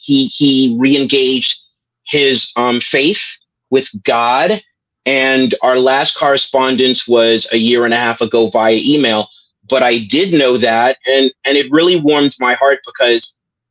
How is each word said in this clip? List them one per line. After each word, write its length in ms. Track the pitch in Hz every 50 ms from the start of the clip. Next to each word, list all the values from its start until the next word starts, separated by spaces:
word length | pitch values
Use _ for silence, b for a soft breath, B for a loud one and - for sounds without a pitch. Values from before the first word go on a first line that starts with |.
he, 260 | - - 139 135 131
he 500 | 123 - - 147 139 135 131 135 123 117 117
re-engaged 800 | 131 135 143 139 139 120 - 135 127 127 131 127 120 - - - - _ _ _ _ _ _ _ _
his, 480 | - - 147 139 135 131 117 - - -
um, 240 | 120 120 123 120 123
faith 420 | - - - 143 139 160 208 - - - - - _ _ _ _ _ -
with 200 | 127 135 131 - - 104 -
God. 580 | - 120 117 117 120 123 135 160 185 214 196 - _ _ _ _ _ _ _ -
And 480 | 131 139 135 131 135 135 131 131 120 131 -
our 160 | - 123 127 127
last 380 | 127 131 131 139 147 - -
correspondence 920 | - 151 143 139 131 - - - 131 131 131 131 127 131 127 127 - - 117
was 400 | 120 117 113 113 113 113 - -
a 40 | 117
year 280 | 117 113 117 123 120 117
and 80 | 117
a 60 | 120 120
half 220 | 120 117 117 -
ago 280 | 117 110 - 117 113 104
via 260 | - 117 110 110 113
email. 520 | 110 - 131 147 151 135 117 110 107 101 b b b b b _ _ _ 107
But 140 | 131 131
I 160 | 131 123 120 117
did 340 | 110 101 135 156 196 196
know 240 | 170 151 135 123 127 120
that, 400 | 120 117 113 113 120 131 135 - -
and, 260 | 131 135 135 135 127 - _ -
and 120 | 135 143
it 140 | 143 135 127
really 240 | 139 160 170 180 180 170
warmed 360 | 147 147 151 147 143 139 - -
my 160 | 127 123 123
heart 260 | - 135 139 135 - -
because 500 | - - - 131 120 117 110 - - - _ _ _ _ _ _ _